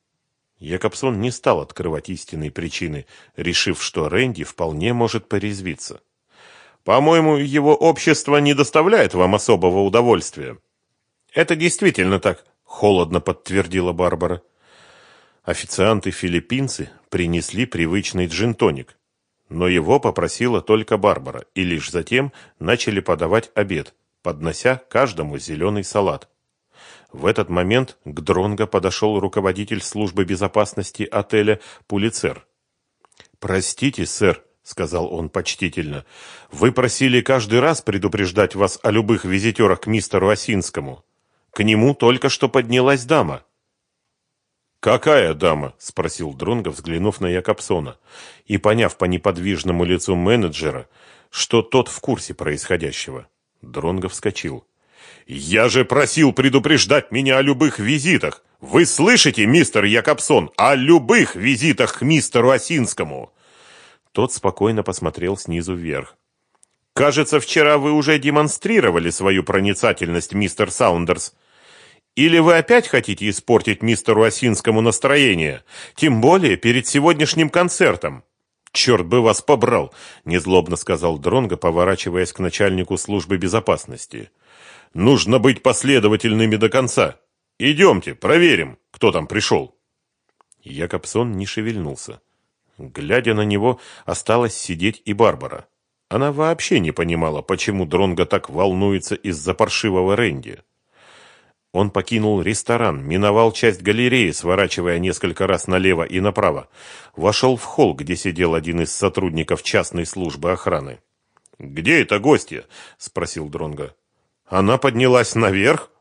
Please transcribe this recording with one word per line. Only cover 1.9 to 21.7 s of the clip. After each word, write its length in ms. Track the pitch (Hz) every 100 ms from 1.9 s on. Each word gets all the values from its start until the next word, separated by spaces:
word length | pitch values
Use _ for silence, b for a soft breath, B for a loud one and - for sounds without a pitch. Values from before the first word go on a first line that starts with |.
| 76 -
истинные 420 | 85 - 80 76
причины, 540 | 78 85 - 85 73 - b b -
решив, 440 | 87 85 - 82
что 280 | - 87 76
Рэнди 340 | 92 127 95
вполне 480 | 73 - 82 76 104
может 380 | 120 113 113 -
порезвиться. 720 | 101 104 98 92 76 - - _ _ _ b b b b b
«По-моему, 540 | - 120 151 165 156 147
его 380 | 143 143 143 147
общество 640 | 160 156 - 147 - 147
не 160 | 143
доставляет 600 | 139 143 156 170 220 101
вам 220 | 90 90 101
особого 460 | - 98 90 92
удовольствия». 720 | 98 110 120 95 - - 67 110 _ _ _ _ _ _ _
«Это 220 | - 170 160
действительно 640 | 170 - 196 120 92 98
так», 260 | 101 - _ _
холодно 580 | _ - 104 92 80 87
подтвердила 720 | 113 - - 95 85 95 87
Барбара. 480 | 85 87 85 85 87 _ b b b b b b b b b
Официанты-филиппинцы 1500 | - - - - 107 107 98 - 90 85 - 127 135 - - _ -
принесли 560 | 90 85 85 - 104 123
привычный 640 | 82 82 98 - 92 90
джин-тоник, 680 | 80 117 110 104 69 - _ _ _ _ _ -
но 200 | 80 90
его 320 | 87 78 131
попросила 640 | 113 - 82 - 123 104
только 360 | - 110 110 107
Барбара, 480 | 101 - 135 - - 95
и 80 |
лишь 260 | 90